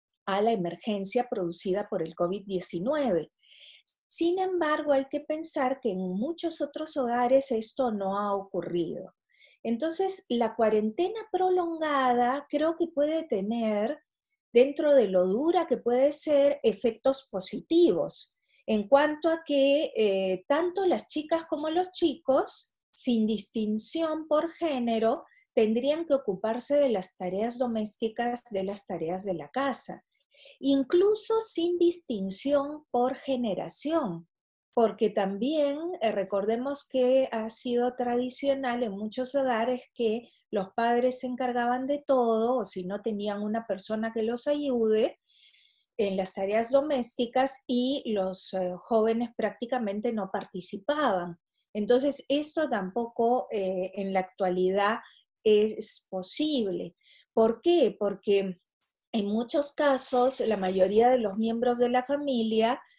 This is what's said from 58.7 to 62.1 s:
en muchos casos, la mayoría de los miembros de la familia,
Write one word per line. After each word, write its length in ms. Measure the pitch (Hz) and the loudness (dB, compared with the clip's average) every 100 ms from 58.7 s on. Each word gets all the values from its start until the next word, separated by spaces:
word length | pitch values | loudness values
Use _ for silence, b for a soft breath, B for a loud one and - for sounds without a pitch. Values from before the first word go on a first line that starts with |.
| _ _ _ _ | _ _ _ _
en 140 | 226 202 | -4 0
muchos 480 | 214 240 311 285 | -2 0 -2 -2
casos, 680 | - 294 262 - 254 247 - | 0 2 2 2 2 2 2
la 160 | 233 202 | 0 0
mayoría 520 | 185 190 185 208 240 | 0 2 4 6 6
de 100 | 254 | 4
los 180 | 214 196 | 2 -2
miembros 420 | 226 233 247 240 | -2 0 0 2
de 100 | 240 | 2
la 160 | 247 | 2
familia, 760 | 254 | 0